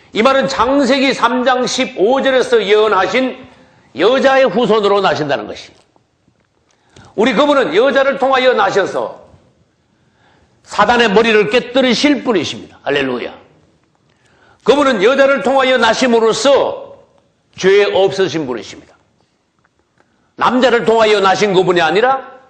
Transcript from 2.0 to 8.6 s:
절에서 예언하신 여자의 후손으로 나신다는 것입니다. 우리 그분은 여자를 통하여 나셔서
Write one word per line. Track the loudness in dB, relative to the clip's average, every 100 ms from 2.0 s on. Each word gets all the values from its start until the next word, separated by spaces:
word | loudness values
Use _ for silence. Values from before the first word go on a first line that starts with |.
| 0 0
절에서 | 0 0 0 0
예언하신 | 2 2 2 0 0 -2 -4 -6 -20 -20 _ _ _ -2
여자의 | 0 2 2 2 2
후손으로 | 0 0 0 2 0
나신다는 | 0 -2 -4 -6 -8
것입니다. | -14 -18 _ _ _ _ _ _ _ _ _ _ _ _ -20 -12
우리 | -2 0
그분은 | 2 2 2 0
여자를 | 0 2 2 0 -2
통하여 | -2 0 0
나셔서 | 0